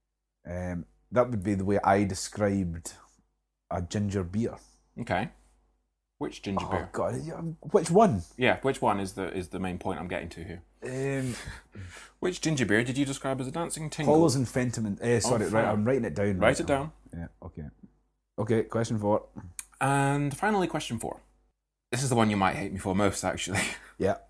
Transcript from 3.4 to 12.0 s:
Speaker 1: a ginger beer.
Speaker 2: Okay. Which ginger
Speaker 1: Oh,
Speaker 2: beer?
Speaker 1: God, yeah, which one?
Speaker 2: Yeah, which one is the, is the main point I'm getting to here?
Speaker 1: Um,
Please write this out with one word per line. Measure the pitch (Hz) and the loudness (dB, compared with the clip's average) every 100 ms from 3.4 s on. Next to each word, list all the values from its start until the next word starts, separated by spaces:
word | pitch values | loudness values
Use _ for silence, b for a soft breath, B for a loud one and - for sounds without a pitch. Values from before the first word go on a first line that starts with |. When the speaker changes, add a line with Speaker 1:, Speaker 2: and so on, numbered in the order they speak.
| _ _ - | _ _ -8
Speaker 1:
a | 87 | -6
ginger | 87 107 101 98 | -4 -2 0 -2
beer. | 87 104 117 - - _ _ - | -2 -2 -4 -6 -20 _ _ -10
Speaker 2:
Okay. | - 92 139 - _ _ _ _ _ _ _ - | -2 -2 -2 -10 _ _ _ _ _ _ _ -10
Which | 147 - | -10 -8
ginger | 104 95 87 | -4 -4 -2
Speaker 1:
Oh, | |
Speaker 2:
beer? | 92 76 | -4 -4
Speaker 1:
God, | - 85 123 | -4 -2 -2
yeah, | 151 165 165 160 165 | -8 -8 -8 -8 2
which | 202 160 | 2 6
one? | 180 220 101 - - | 6 6 4 -4 0
Speaker 2:
Yeah, | 123 - | 2 4
which | 135 131 | 2 2
one | 120 101 | 2 2
is | 95 | -2
the, | 98 92 | -4 -6
is | 95 82 | -4 -6
the | 90 | -4
main | 92 87 | -4 -4
point | 98 78 | -4 -6
I'm | 87 | -4
getting | 90 90 | -6 -6
to | - | -12
here? | 80 85 - - | -12 -14 -16 -14
Speaker 1:
Um, | 120 131 135 135 131 113 - - _ 104 90 B | -8 -6 -4 -4 -4 -8 -10 -14 _ -18 -16 B